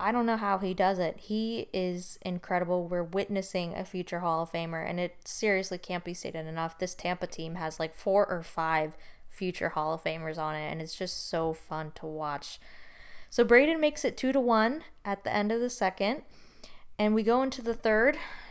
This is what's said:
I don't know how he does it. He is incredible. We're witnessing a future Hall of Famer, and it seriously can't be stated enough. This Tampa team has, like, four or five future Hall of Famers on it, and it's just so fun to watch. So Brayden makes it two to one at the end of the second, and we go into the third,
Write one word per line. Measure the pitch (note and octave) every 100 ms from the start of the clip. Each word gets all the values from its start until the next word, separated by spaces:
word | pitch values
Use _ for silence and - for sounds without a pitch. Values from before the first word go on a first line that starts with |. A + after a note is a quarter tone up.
I | G3
don't | A#3+ A#3
know | A3
how | G3+ F#3+
he | F#3+
does | F3+ F#3+ F#3
it. | E3 -
He | - G#3+ A3+ A3+ -
is | F#3 F3+ F3+ F3+ -
incredible. | F#3 F3+ - F3+ F3 F3+ E3+
We're | F3
witnessing | E3 F#3+ G3+ G3 F#3 F#3 E3+
a | -
future | F#3 F#3 F3 F3
Hall | F3 D#3+
of | E3
Famer, | E3+ E3 E3
and | - F3
it | F3+ -
seriously | - - G#3+ F#3+ F#3+ F3+
can't | - F3+
be | F3
stated | F3 - D#3+ D#3+
enough. | E3 E3 -
This | F#3
Tampa | - F3+ F3+ F3+
team | - D#3+ F3
has, | D#3+ -
like, | D#3+
four | - - G3 G3+
or | F3+
five | E3 - D#3+ D#3+ D#3 - - - -
future | - F3+ - E3
Hall | D#3+ D#3
of | D#3+
Famers | E3 D#3+ D#3+ D#3+
on | D#3 D#3
it, | D3+
and | D#3+
it's | D#3+ -
just | F3+ - -
so | E3+ D#3+
fun | D#3+ - D#3 D#3 -
to | D#3+
watch. | D#3 D3+ C#3+ - - - - - - - - -
So | -
Brayden | A#3+ A#3+ D4 E4
makes | D4+ D4+
it | B3+ -
two | B3+
to | C4+
one | A#3+ A3 A3 D4+ - -
at | G#3 G3
the | A3
end | G#3 G#3
of | A3+
the | B3
second, | - F#3+ - G3 D4 - - - - - - - -
and | G#3+
we | G#3+
go | G#3+ B3
into | C4+ B3+
the | A3+
third, | A#3 A3+ G#3+ B3+ D4+ - - -